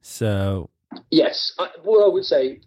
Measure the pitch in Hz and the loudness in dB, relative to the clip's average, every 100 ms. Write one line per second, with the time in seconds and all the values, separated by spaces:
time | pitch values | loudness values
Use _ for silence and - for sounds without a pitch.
0 | - - 110 101 98 98 - _ _ - | -20 -6 -2 0 -2 -4 -6 _ _ -20
1 | _ - - - - - 180 165 170 214 | _ 2 2 -2 -10 -8 -10 -8 0 4
2 | 202 185 190 151 131 135 | 4 2 0 0 0 -6